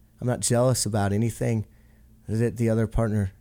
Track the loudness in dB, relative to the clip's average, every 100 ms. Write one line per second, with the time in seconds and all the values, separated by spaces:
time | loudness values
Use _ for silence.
0 | _ _ -4 -2 0 2 2 2 0 0
1 | 0 0 -2 -2 -2 -2 -4 -12 -20 -20
2 | -20 -20 -6 -2 -2 0 0 2 0 0
3 | 0 0 -2 -6